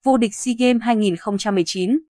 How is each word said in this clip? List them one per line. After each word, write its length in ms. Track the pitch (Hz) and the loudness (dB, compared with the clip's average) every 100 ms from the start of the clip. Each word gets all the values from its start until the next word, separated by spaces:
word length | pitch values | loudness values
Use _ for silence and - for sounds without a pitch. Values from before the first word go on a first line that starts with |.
vô 120 | 269 262 | 2 2
địch 180 | 226 | 0
sea 200 | - 254 233 | -4 -6 0
Games 240 | 247 240 | 2 2
hai 140 | 226 226 | 0 2
nghìn 200 | 208 170 | 2 0
không 220 | - 202 | -4 -4
trăm 160 | 214 | -2
mười 100 | 196 165 | 0 0
chín 320 | 190 180 277 - | -2 0 0 -2